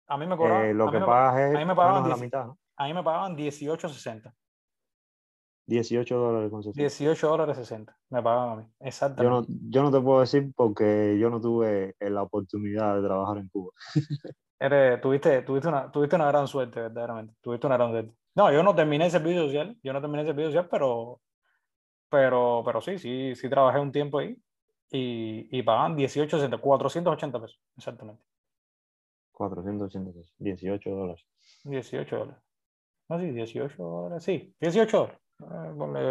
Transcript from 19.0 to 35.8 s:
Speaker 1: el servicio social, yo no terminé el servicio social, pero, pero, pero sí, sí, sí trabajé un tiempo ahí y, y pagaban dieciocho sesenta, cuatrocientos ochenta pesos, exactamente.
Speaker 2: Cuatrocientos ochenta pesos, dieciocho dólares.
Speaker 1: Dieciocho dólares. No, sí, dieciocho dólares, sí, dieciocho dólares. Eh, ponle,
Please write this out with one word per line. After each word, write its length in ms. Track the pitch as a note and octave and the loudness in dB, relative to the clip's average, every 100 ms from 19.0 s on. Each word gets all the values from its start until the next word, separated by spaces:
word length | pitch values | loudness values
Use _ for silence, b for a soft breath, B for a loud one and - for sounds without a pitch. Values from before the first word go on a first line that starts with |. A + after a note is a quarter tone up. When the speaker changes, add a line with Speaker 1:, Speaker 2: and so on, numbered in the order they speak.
Speaker 1:
el 60 | F3 | 2
servicio 320 | E3+ D#3 F3 | 2 0 0
social, 320 | D3+ C#3+ F3 A#3 | 0 -2 -6 -10
yo 100 | C3 | -8
no 80 | C#3 | -6
terminé 220 | D3 D3 | -4 -4
el 60 | D3+ | -4
servicio 200 | C#3+ D#3 | -2 -2
social, 180 | D#3 F3 | -2 0
pero, 500 | G3 C3+ A#2 A#2 B2+ _ _ _ _ _ _ _ _ - | 0 0 -2 -6 -16 _ _ _ _ _ _ _ _ 0
pero, 520 | C#3+ C3 B2 B2 A#2+ | 4 6 4 4 2
pero 160 | A#2 A2+ | 0 -4
sí, 180 | C3+ F#3+ | -4 -8
sí, 360 | A#2+ B2+ C3+ B2 | -6 -6 -6 -6
sí 120 | B2+ | 0
trabajé 280 | C#3 C3 C3+ | 4 6 4
un 140 | C#3+ | 0
tiempo 260 | C#3+ C#3+ C#3+ | -2 -2 -4
ahí 160 | F3 B3+ _ _ _ _ - | -6 -10 _ _ _ _ -8
y, 580 | C3+ B2 A#2 A2 A2 - B2+ | -6 -4 -6 -8 -10 -6 -2
y 40 | |
pagaban 340 | A2+ A2+ D#3+ D#3 | 2 4 2 0
dieciocho 420 | C3+ C#3+ D3+ E3 | -2 0 0 0
sesenta, 180 | C#3 A#2+ | 0 0
cuatrocientos 540 | C3+ C3+ C3 E3+ F3 | 4 4 2 0 -2
ochenta 260 | D3+ D3+ B2 | -2 -4 -8
pesos, 200 | A2 _ _ - | -12 _ _ -16
exactamente. 460 | - A#2 A2 A2 _ _ _ _ _ _ _ _ _ _ _ | -14 -14 -18 -20 _ _ _ _ _ _ _ _ _ _ _
Speaker 2:
Cuatrocientos 540 | - G2+ F#2 F#2+ G#2 G2 | -10 -8 -8 -8 -8 -8
ochenta 240 | G2 F#2 | -10 -12
pesos, 220 | F2 E2+ - | -14 -20 -10
dieciocho 520 | G2 F#2 F#2 G2 A2 | -8 -8 -6 -6 -6
dólares. 360 | G2 F#2 F2 _ _ b b | -8 -8 -10 _ _ b b
Speaker 1:
Dieciocho 540 | C#3+ C3+ A#2 C3 C#3+ A2+ | -10 -10 -8 -10 -8 -8
dólares. 240 | A2+ - _ _ _ _ _ _ - | -8 -14 _ _ _ _ _ _ -10
No, 80 | E3+ | -6
sí, 120 | F3+ | -6
dieciocho 520 | A#2 A2+ A#2+ C#3 - | -6 -8 -8 -8 -8
dólares, 420 | E3+ E3+ F3 E3+ | -10 -8 -8 -8
sí, 300 | G3+ E3 - - | -4 -6 -6 -6
dieciocho 380 | E3 F#3+ A3 F#3+ | 0 2 2 2
dólares. 220 | A2+ - _ - | 0 -6 _ -20
Eh, 340 | D#3+ E3+ D#3+ | -16 -14 -12
ponle, 220 | D3 | -10